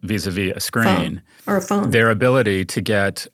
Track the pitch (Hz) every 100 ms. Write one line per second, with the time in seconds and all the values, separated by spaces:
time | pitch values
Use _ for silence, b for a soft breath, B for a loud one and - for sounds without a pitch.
0 | 95 104 98 90 95 - - 117 110 95
1 | - - - b - 196 185 202 202 117
2 | 113 107 127 131 107 95 92 - 95 104
3 | 98 - -